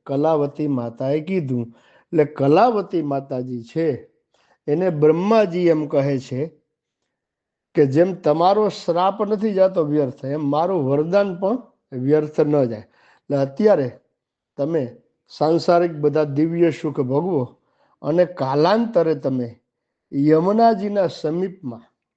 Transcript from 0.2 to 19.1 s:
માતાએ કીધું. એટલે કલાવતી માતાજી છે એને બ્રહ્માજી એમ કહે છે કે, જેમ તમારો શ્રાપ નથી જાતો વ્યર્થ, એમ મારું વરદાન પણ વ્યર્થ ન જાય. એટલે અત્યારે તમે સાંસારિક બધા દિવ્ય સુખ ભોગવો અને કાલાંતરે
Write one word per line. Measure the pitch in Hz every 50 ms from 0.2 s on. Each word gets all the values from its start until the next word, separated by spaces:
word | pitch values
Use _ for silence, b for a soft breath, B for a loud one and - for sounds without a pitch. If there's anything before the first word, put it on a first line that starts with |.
| 151 160 160 147 143 139 143 - 151
માતાએ | 147 139 123 120 117 117 - 131 135 147 156
કીધું. | 156 180 190 180 147 127 127 120 117
એટલે | 117 - _ _ _ _ _ _ _ 175 156 147
કલાવતી | 151 - - 135 139 156 185 233 254 220 202 180 - 185 165
માતાજી | 151 143 139 139 139 - 135 127 123 127 127 117 113
છે | - - 160 165 156 127 113 - - _ _ _ _ _ _ _ _ _ _ _
એને | 147 147 170 185 185
બ્રહ્માજી | 160 147 151 151 160 170 185 208 226 220 208 180 165 180
એમ | 175 165 160 156 151
કહે | 147 156 143 135 143 139 127
છે | 131 - 127 127 151 170 - _ _ _ _ _ _ _ _ _ _ _ _ _ _ _ _ _ _ _ _ _ _ _ -
કે, | 160 147
જેમ | 135 131 160 175 190 180
તમારો | - - 151 147 165 175 185 202 214 214 196
શ્રાપ | - - - 175 165 175 185 196 196 226 208
નથી | 202 220 190 220 220 196
જાતો | 190 190 190 185 180 156
વ્યર્થ, | 147 147 151 143 127 123 - 135
એમ | 135 143 156 147
મારું | 139 147 151 170 185 196 165 135
વરદાન | 131 143 147 156 165 185 202 202 196 180 175
પણ | 185 196 247 254 - _ _ _ _ -
વ્યર્થ | 135 123 127 139 151 151 151 147 - 170
ન | 151 147 147 147 131
જાય. | 117 113 107
એટલે | - _ _ _ _ _ _ _ _ - 143
અત્યારે | 139 139 135 135 - 214 214 196 180 175 160 - - _ _ _ _ _ _ _ _ _ _ _
તમે | - 139 156 165 156 127 110 - - _ _ _ _ _
સાંસારિક | _ - - 147 156 170 160 - 180 175 175 175 170
બધા | 156 147 147 147 143 156 151
દિવ્ય | 147 135 143 156 165 170 170 170 165
સુખ | 135 - - 151 139 147
ભોગવો | 131 123 135 147 175 196 175 139 123 - - _ _ _ _ _ _ _ _ _
અને | - 147 160 175 180
કાલાંતરે | 180 180 - 135 131 139 147 156 180 214 233 233 226 226 175 160 160